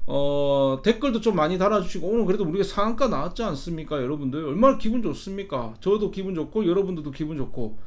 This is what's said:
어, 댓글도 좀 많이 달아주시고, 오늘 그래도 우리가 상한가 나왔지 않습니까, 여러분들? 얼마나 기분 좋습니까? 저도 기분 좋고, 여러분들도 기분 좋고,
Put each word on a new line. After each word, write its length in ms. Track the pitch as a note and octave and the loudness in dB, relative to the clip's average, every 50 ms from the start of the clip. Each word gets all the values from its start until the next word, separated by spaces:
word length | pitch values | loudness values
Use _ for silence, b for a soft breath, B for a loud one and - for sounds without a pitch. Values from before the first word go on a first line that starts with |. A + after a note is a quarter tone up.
| b - | b 2
어, 760 | C#3 C#3 C#3+ C#3+ C#3+ C#3+ C#3+ C#3+ C#3 C#3 C#3 C3+ C3+ C3+ - | 2 4 2 2 2 2 2 2 2 4 2 2 0 0 2
댓글도 380 | G3+ A#3 A3 C#4+ C#4 A3 A3 | 2 2 2 2 0 0 0
좀 140 | - A#3 G3+ | 0 2 2
많이 220 | F3 D3+ D#3 F#3 F3 | 2 2 2 2 2
달아주시고, 500 | F#3+ G#3 A3 G#3 F3 - - F#3 E3 F#3 | 2 2 2 2 0 0 -2 -2 0 0
오늘 180 | A3 A#3 G#3+ | 2 2 2
그래도 200 | F3 G3 G3+ G3+ | 2 2 0 0
우리가 180 | D#3 C#3 G3 F#3+ | 0 0 0 -2
상한가 440 | - - - G3+ A3 A3+ A3 C#4 A#3+ | -2 0 0 0 0 2 2 2 2
나왔지 360 | F3 C3+ D3 F3 - - A3+ | 0 0 -2 -4 -4 -4 -4
않습니까, 580 | G#3 D#3 C3+ - F3 E3+ D#3+ D#3 C#3 D3+ C#3+ | -4 -4 -4 -6 -6 -6 -6 -6 -4 -4 -2
여러분들? 420 | B2 B2+ D3+ D3 C#3+ C3 B2+ D#3 D#3+ | -2 -2 -4 -4 -4 -4 -4 -4 -4
얼마나 340 | D3 D3+ F#3 A#3 C#4 C4+ - | -2 0 4 6 6 6 6
기분 240 | - A3 A#3 B3+ | 2 2 2 2
좋습니까? 720 | G#3+ E3+ C3+ - - F#3+ G3 G3 G3 G3 D3+ B2+ A#2 A2+ A2+ - | 0 0 -2 -4 -8 -10 -8 -8 -8 -6 -6 -6 -6 -6 -8 -4
저도 320 | - F#3 G3+ G#3+ G#3 F3+ | 0 0 2 2 2 -2
기분 220 | - F#3 F#3+ F#3+ F#3+ | -4 -4 -6 -6 -4
좋고, 320 | D#3+ D3+ - - A3 G#3+ | -6 -6 -4 -2 0 2
여러분들도 460 | E3+ F3 G3 G3 F#3 F#3 D#3+ D3 D3 | 2 2 2 2 0 -2 -6 -6 -8
기분 260 | C3 - D#3 D3+ E3 C#3+ | -8 -6 -6 -6 -4 -4
좋고, 400 | B2+ - - C3+ A#2 G#2+ - B B | -4 -2 -2 -2 -2 -2 -2 B B